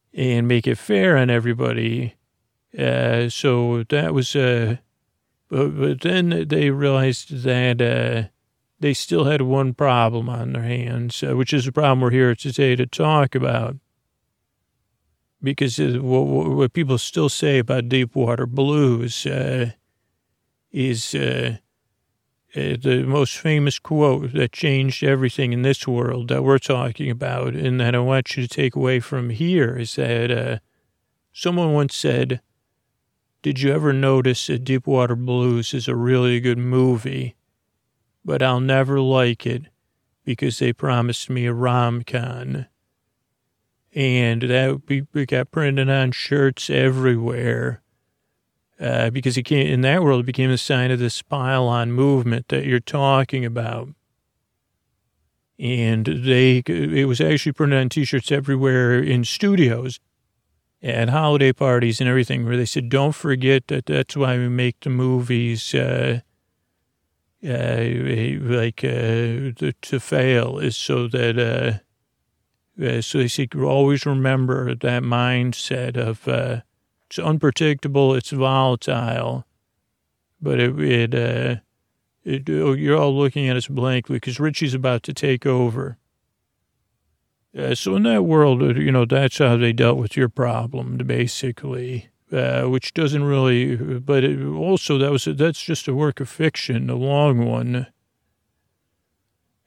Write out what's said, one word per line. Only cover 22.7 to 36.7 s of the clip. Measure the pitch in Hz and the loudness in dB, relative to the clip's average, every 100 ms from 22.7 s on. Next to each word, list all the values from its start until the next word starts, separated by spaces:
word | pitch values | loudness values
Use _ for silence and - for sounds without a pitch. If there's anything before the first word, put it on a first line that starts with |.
| 131 | -4
the | 135 127 131 | 0 0 0
most | 143 135 - | 0 0 -2
famous | 165 151 143 - | -2 0 0 -4
quote | - 156 147 135 127 | -4 2 2 2 -2
that | 143 127 | -2 -4
changed | - 156 135 135 127 | -2 -2 0 0 -2
everything | 143 135 131 - 127 | 0 2 0 -2 -2
in | 120 | 0
this | 127 135 - | 0 0 -2
world | 120 120 123 120 | -2 -2 -4 -2
that | 131 | 0
we're | 135 135 | 4 2
talking | - 131 127 117 143 | 2 -2 -2 -4 -6
about, | 120 131 127 127 135 | -4 -4 -4 -4 -2
and | 139 127 | -2 0
that | 120 123 | 2 2
I | |
want | 123 135 127 - | 2 0 0 -4
you | |
to | 123 | -6
take | - 135 139 | 0 -2 0
away | 131 127 | 0 0
from | 120 135 120 | -2 -6 -4
here, | 107 170 180 120 123 | -2 0 2 2 0
is | 117 - | -8 -4
that, | 131 117 120 | -2 0 0
uh, | 120 120 117 - _ _ _ _ _ _ | -2 -2 -6 -10 _ _ _ _ _ _
someone | - 180 175 170 | -6 -2 0 2
once | 147 139 - | 2 0 -2
said, | 151 127 127 127 - _ _ _ _ _ _ _ _ _ | -2 0 -2 -4 -8 _ _ _ _ _ _ _ _ _
"Did | - 135 | -6 -2
you | 139 | 0
ever | 147 151 | 2 2
notice | 135 135 135 131 123 - | 2 4 4 2 0 -2
that | 135 | -4
Deepwater | 127 131 131 131 123 120 | 0 -2 0 2 2 0
Blues | 123 123 123 117 113 | -2 0 2 0 -2
is | 135 117 | -6 -4
a | 120 | -2
really | 120 127 123 120 | 2 4 4 2
good | 123 120 | 2 0
movie, | 123 | 0